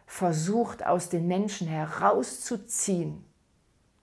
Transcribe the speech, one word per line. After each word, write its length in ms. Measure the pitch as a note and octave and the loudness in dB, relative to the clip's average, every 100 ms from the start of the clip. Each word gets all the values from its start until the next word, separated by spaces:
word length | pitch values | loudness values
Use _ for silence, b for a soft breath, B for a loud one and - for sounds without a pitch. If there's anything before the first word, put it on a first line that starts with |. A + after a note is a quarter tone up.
| b | b
versucht, 800 | - F3+ D#3 E3 A3+ A3+ - - | -2 0 2 2 2 2 0 0
aus 240 | F3 - | 0 2
den 180 | E3+ E3+ | 0 2
Menschen 400 | F#3 G#3 - E3 | 2 0 -2 -4
herauszuziehen. 1600 | D#3 D#3 - G3 - B3 - - A#3+ - - - F3+ D#3 D3+ - _ _ _ _ _ _ _ | -2 -2 2 4 4 0 -4 -6 -6 -4 -4 0 0 -2 -6 -16 _ _ _ _ _ _ _